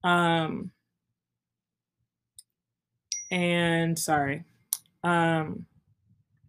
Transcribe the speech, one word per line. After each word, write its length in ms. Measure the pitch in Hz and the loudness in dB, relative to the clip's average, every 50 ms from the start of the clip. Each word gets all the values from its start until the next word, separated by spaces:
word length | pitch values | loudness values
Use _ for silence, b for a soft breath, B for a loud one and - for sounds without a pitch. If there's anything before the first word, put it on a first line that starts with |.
| - | 0
Um, 680 | 180 175 175 175 170 165 165 160 156 165 - - 180 - _ _ _ _ _ _ _ _ _ _ _ _ _ _ _ _ _ _ _ _ _ _ _ _ _ _ _ _ _ _ _ _ - - _ _ _ _ _ _ _ _ _ _ _ _ - - - - - | 2 2 4 4 4 2 2 0 -2 -4 -8 -10 -12 -16 _ _ _ _ _ _ _ _ _ _ _ _ _ _ _ _ _ _ _ _ _ _ _ _ _ _ _ _ _ _ _ _ -20 -20 _ _ _ _ _ _ _ _ _ _ _ _ -10 -10 -10 -8 -4
and, 640 | 185 180 175 175 175 175 170 170 165 165 165 165 165 165 | -2 0 0 2 2 2 2 2 2 2 0 0 -2 -2
sorry. 460 | - - 156 147 143 139 139 160 170 _ _ _ _ - - - _ _ _ _ - | -2 0 0 0 0 -2 -4 -6 -8 _ _ _ _ -10 -10 -10 _ _ _ _ -2
Um, 600 | 175 175 170 165 165 165 160 156 156 - - 170 - _ _ _ _ _ _ _ _ _ _ _ _ _ _ _ | 0 2 2 2 2 0 0 -2 -4 -8 -12 -14 -18 _ _ _ _ _ _ _ _ _ _ _ _ _ _ _